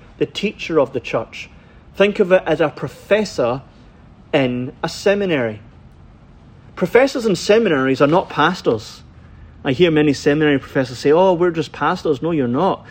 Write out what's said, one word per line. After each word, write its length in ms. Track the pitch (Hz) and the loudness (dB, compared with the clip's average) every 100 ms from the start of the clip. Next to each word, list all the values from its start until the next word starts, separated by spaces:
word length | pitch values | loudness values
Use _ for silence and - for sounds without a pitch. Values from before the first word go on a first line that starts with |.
| - - | -18 -6
the 80 | - | -6
teacher 520 | - 202 208 - 160 | -4 -8 -6 -4 0
of 140 | 131 | 0
the 80 | 120 | -2
church. 500 | - 127 110 - - - - - - - | -6 -6 -8 -12 -18 -20 -20 -20 -8 0
Think 240 | 202 196 | 0 2
of 140 | 185 | 2
it 100 | 185 - | 2 2
as 140 | 156 | 0
a 80 | 156 | -2
professor 960 | - 143 - - 208 208 - 120 131 - - - - - - - | -4 -12 -10 0 2 2 -2 -2 -2 -8 -20 -20 -20 -20 -20 -4
in 400 | 151 127 123 127 - | 0 0 -2 -6 -8
a 60 | 160 | -10
seminary. 720 | - 202 202 196 151 117 107 - - - - - - - - - - - - | -4 0 0 0 -2 -2 -6 -14 -20 -20 -20 -20 -20 -20 -20 -20 -20 -20 -6
Professors 500 | 185 240 269 285 220 | 2 4 2 0 -2
in 100 | 175 | -2
seminaries 680 | - 214 220 147 131 131 | 2 2 2 0 0 2
are 60 | 143 | 2
not 200 | 175 170 | 2 0
pastors. 760 | - 156 185 - 110 - - - - - - - - | 0 0 0 -2 -2 -4 -20 -20 -20 -20 -20 -20 -10
I 80 | 143 | -4
hear 180 | 123 175 | 2 4
many 240 | 151 151 | 4 2
seminary 460 | 131 151 143 156 139 | 2 0 2 2 0
professors 400 | - - 123 123 | -2 -4 -4 -2
say, 120 | 143 | 2
"Oh, 220 | 156 190 | 4 4
we're 180 | 175 180 | 2 0
just 200 | 165 147 | -2 -6
pastors." 500 | - 147 180 170 135 | -4 -4 -2 -2 -2
No, 100 | 160 | -2
you're 160 | 165 123 | -2 -2
not. 380 | 123 190 - - | 0 -2 -2 -8